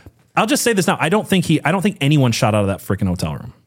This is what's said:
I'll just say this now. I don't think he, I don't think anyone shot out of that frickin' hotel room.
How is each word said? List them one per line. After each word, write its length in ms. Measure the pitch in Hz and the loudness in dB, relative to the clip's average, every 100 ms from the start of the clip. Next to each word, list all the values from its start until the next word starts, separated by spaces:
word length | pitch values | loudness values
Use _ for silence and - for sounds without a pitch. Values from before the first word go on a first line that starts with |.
| - _ _ - | -16 _ _ -2
I'll 100 | 214 | 0
just 160 | 269 | 0
say 100 | - | 0
this 120 | 220 175 | 0 0
now. 120 | 165 | 0
I 80 | 143 | 0
don't 180 | 208 190 | 0 2
think 180 | 190 - | 0 2
he, 160 | 151 | 2
I 80 | 139 | 2
don't 80 | 190 | 0
think 160 | 202 - | -2 -2
anyone 320 | 139 151 127 | 0 2 2
shot 220 | 110 113 | 2 0
out 80 | 107 | 2
of 40 | 98 | 0
that 120 | 95 | -2
frickin' 260 | - 98 95 | -4 -2 -2
hotel 240 | 87 80 | -2 -4
room. 180 | 73 - - | -8 -12 -20